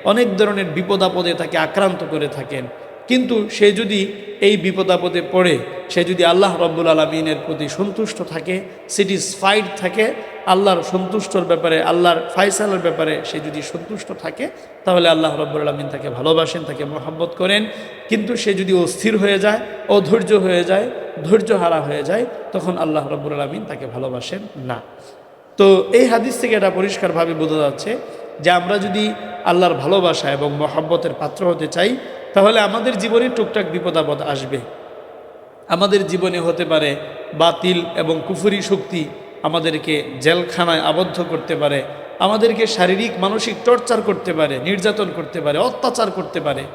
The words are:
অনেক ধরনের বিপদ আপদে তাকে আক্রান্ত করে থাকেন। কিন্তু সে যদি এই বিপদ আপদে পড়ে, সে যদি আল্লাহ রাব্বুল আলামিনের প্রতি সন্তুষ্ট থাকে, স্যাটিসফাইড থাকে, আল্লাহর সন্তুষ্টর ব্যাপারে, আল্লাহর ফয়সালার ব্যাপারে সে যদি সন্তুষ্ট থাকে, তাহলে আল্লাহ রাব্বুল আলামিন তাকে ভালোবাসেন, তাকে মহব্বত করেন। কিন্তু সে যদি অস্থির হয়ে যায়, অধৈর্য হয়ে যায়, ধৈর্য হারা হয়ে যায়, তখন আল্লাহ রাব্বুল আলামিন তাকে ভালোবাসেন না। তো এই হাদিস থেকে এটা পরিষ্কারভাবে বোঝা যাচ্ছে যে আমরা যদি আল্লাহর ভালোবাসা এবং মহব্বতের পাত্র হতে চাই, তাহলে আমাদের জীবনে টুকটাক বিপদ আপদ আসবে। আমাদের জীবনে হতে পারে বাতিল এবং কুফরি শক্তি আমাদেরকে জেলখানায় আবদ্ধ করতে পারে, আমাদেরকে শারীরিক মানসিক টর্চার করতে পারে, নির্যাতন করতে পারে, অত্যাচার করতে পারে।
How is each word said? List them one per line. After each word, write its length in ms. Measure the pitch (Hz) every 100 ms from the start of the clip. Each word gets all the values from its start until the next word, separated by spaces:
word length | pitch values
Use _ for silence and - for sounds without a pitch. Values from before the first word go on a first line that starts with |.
অনেক 340 | - 214 240 190
ধরনের 280 | 208 202 185
বিপদ 380 | 151 185 196
আপদে 300 | 185 175 175
তাকে 240 | 165 160 165
আক্রান্ত 460 | 156 - 196 170 160
করে 160 | 156 147
থাকেন। 380 | 143 131 139 127 - - - -
কিন্তু 420 | 254 254 233 208
সে 220 | - 208
যদি 420 | 202 226 202 196 - - -
এই 160 | 202 208
বিপদ 340 | 175 180 185
আপদে 300 | 180 175 175 165
পড়ে, 260 | 185 180 143 113 - -
সে 140 | -
যদি 220 | 170 180 170
আল্লাহ 360 | 175 196 170
রাব্বুল 260 | 170 160 165
আলামিনের 480 | 156 151 156 160 151 -
প্রতি 240 | 147 147
সন্তুষ্ট 520 | - 196 190 214 - 170
থাকে, 320 | 160 151 185 190 - -
স্যাটিসফাইড 760 | - 196 190 - - 196 208 196 -
থাকে, 360 | 185 202 220 - - - -
আল্লাহর 380 | 185 196 180
সন্তুষ্টর 580 | 165 185 185 208 196 196
ব্যাপারে, 420 | 170 170 165 160
আল্লাহর 360 | 165 170 175 165 165 -
ফয়সালার 440 | 202 196 208 185
ব্যাপারে 420 | 170 156 156 151 -
সে 140 | 156
যদি 220 | 151 151
সন্তুষ্ট 500 | 147 170 - 214 - 190
থাকে, 280 | - - 294 - - - -
তাহলে 240 | 180 170
আল্লাহ 300 | 160 160 147
রাব্বুল 220 | 147 151
আলামিন 280 | 147 143 143
তাকে 200 | 139 143
ভালোবাসেন, 540 | 120 143 160 160 175
তাকে 220 | 151 147 147
মহব্বত 460 | 151 - 156 170 -
করেন। 280 | 185 202 214 - - - -
কিন্তু 260 | 220 202 233
সে 180 | 214
যদি 200 | 190 185
অস্থির 440 | 185 170 - 214 214
হয়ে 220 | 202 196
যায়, 200 | 208 220 - - -
অধৈর্য 440 | 202 165 220 180
হয়ে 300 | 214 185 180
যায়, 260 | 175 190 240 - - -
ধৈর্য 280 | 156 214 185
হারা 280 | 202 175 165
হয়ে 220 | 143 147
যায়, 220 | 143 202 247 - -
তখন 260 | 196 170 180
আল্লাহ 300 | 160 156 143
রাব্বুল 260 | 147 143
আলামিন 320 | 147 139 175 220
তাকে 180 | 143 131
ভালোবাসেন 540 | 120 131 127 117 190 202 -
না। 240 | 127 117 - - - - - - - -
তো 320 | 196 190 -
এই 140 | 240 254
হাদিস 340 | 233 233 247
থেকে 140 | 247 214
এটা 140 | 190
পরিষ্কারভাবে 640 | 180 196 196 185 165 165
বোঝা 240 | 160 160 156
যাচ্ছে 400 | 143 139 - 233 - - - -
যে 120 | 156
আমরা 260 | 175 175 208
যদি 360 | 196 196 214 208 - - -
আল্লাহর 280 | 175 180
ভালোবাসা 580 | 151 139 196 175 160 143
এবং 200 | 139 147
মহব্বতের 600 | 143 151 151 156 170 127 -
পাত্র 300 | 147 - 180
হতে 180 | 165 151
চাই, 300 | 165 190 247 - - -
তাহলে 260 | 196 196 226
আমাদের 380 | 202 220 226 214
জীবনে 320 | 214 226 254
টুকটাক 360 | 233 208 214 180
বিপদ 260 | 165 180 160
আপদ 240 | 147 147
আসবে। 360 | 151 139 135 135 120 - - - - - - - - - -
আমাদের 400 | 170 196 196 175
জীবনে 320 | 175 185 175
হতে 260 | 170 165 170
পারে 300 | 160 147 139 - - -
বাতিল 480 | 151 165 156 185 180 170 -
এবং 260 | 160 165 -
কুফরি 340 | 190 190 202
শক্তি 440 | - 196 - 180 147 - - -
আমাদেরকে 600 | 156 165 165 156 165 151 139 131
জেলখানায় 580 | 135 175 175 - 170 165
আবদ্ধ 440 | 156 156 180 - 170
করতে 260 | 160 - 156
পারে, 280 | 147 139 127 - - -
আমাদেরকে 480 | 185 214 226 214 220
শারীরিক 440 | 190 180 190 226 180
মানসিক 360 | 185 214 220 208 -
টর্চার 360 | 240 240 226
করতে 320 | 214 196 -
পারে, 260 | 160 151 135
নির্যাতন 440 | 135 196 196 208 190 151
করতে 260 | 160 175
পারে, 160 | 147 147
অত্যাচার 540 | 240 - 247 226 220
করতে 280 | 185 151 170
পারে। 240 | 147 135 135